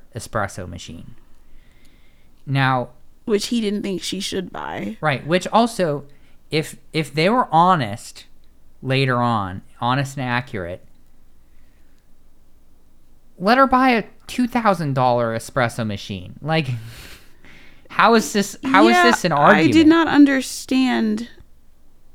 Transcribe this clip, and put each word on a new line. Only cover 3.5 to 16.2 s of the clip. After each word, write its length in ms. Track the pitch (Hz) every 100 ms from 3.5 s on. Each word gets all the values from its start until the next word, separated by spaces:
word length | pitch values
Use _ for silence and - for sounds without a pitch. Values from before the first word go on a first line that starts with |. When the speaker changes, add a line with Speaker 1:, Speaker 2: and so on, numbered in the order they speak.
| 240
Speaker 2:
didn't 200 | 208 202
think 200 | 202 180
she 180 | - 190
should 320 | 196 190 180
buy. 460 | 78 71 95 196 220
Speaker 1:
Right, 260 | 151 127 139
which 200 | 180 -
also, 560 | 208 233 - 170 143 - - - - -
if, 260 | 151 - - -
if 220 | 156 147
they 160 | 156 180
were 180 | 254 -
honest 760 | 160 180 170 110 104 - - - - - - - -
later 400 | 131 131 135 123
on, 400 | 120 113 92 95 - -
honest 380 | 120 131 135 139
and 80 | 127
accurate, 580 | 120 127 107 85 90 - - - - - - - - - - - - - - - - - - - - - - - - - -
let 200 | 190 254
her 80 | 269
buy 240 | 254 262
a 140 | 233 - - -
two 200 | - 240
thousand 480 | 247 226 175 151
dollar 400 | 135 127 120 117 113
espresso 500 | - 139 120 - 107
machine. 480 | 98 - 95